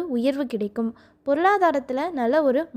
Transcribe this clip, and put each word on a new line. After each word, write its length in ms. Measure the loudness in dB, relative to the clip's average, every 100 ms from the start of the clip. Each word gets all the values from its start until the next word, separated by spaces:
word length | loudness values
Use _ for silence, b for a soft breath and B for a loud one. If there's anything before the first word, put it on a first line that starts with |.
| -2 -2
உயர்வு 280 | 0 -2 -4
கிடைக்கும். 380 | -4 -6 -4 -6 -6 b b -2
பொருளாதாரத்துல 840 | 2 2 4 2 0 -4 -4 -4
நல்ல 320 | -2 2 2
ஒரு 200 | 4 2 -2